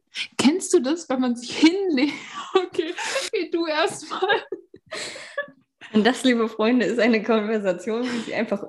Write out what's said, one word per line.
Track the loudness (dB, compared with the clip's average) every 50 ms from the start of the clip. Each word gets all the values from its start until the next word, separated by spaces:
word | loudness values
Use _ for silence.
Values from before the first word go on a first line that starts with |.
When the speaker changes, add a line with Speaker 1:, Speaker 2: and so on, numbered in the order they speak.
| _ _ _ -12 -12 -10 _
Speaker 1:
Kennst | 2 4 4 4 4 0 2 2
du | 2
das, | 4 2 -2 -2 -2 -4
wenn | -2 0 0
man | 0 -2
sich | -4 -6 -8 -2
hinlegt? | 4 4 4 4 4 0 0 2 2 2 0 -2 -6 -12 -14 -14
<laughs> | -12 -12 -2 0
Okay, | 0 0 0 -2 -4 -4 -4 -6 -6 -6 -4 -4 -4 -4 -2 -4
geh | -4 -4 -2
du | -2 -2 -2
erst | 0 0 0 0 0 -2 -6 -10 -10
mal. | -6 -4 0 2 2 0 0 -6 -12 -14 -14 _ -20 -20 _ _ -10 -10 -10 -10 -12 -14 -16 -12 -10 -10 -10 -10 -12 _ _ _ _ _ -20 0 2
Speaker 2:
Und | 4 4
das, | 4 2 4 2
liebe | 2 4 4 2 -2
Freunde, | 0 0 2 4 4 4 2
ist | 2 2 2
eine | 4 4 4 2 2
Konversation, | 2 2 2 2 0 -2 0 0 0 -2 -2 -4 -4 -4 -2 -2
wie | -4 -4 -6
sie | -6 -4 -4
einfach | -4 -2 -2 -4 -6 -6